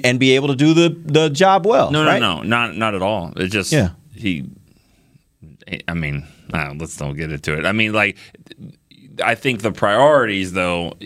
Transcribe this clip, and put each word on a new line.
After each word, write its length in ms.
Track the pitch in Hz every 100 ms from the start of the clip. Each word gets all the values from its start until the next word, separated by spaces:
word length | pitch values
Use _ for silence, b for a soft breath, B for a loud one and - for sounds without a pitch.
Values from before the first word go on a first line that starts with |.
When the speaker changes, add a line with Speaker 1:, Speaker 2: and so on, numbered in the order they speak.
| 131
Speaker 1:
and 120 | 123
be 160 | 131 131
able 120 | 143
to 60 | 131
do 180 | 151
the, 160 | 160 170
the 400 | 165 151 147 160
job 360 | 143 190 190 185
well, 260 | - 147
Speaker 2:
No, 120 | 147 156
no, 40 |
Speaker 1:
right? 120 | 180
Speaker 2:
no, 200 | 110 80
not, 340 | 67 117 117 82
not 180 | 110 98
at 60 |
all. 320 | 95 107 85 -
It 120 | 92
just 240 | 104 92
Speaker 1:
Yeah. 160 | 156 95 - _ 95
Speaker 2:
he, 300 | 98 82 65 - _ _ _ _ _ _ _ _ 80 69 - 95 -
I 60 |
mean, 320 | 85 76 71 71 b -
uh, 200 | 82 73 73
let's 200 | 80 -
don't 180 | 73 71
get 160 | 80
into 260 | 73 76 76
it. 80 | 82
I 60 |
mean, 220 | 107 110
like, 240 | 107 104 - B - - - - - _ _ - -
I 120 | 92 117
think 260 | 139 117
the 100 | 107
priorities, 840 | 92 104 104 143 147 113 98 92
though, 400 | 92 90 87 85 -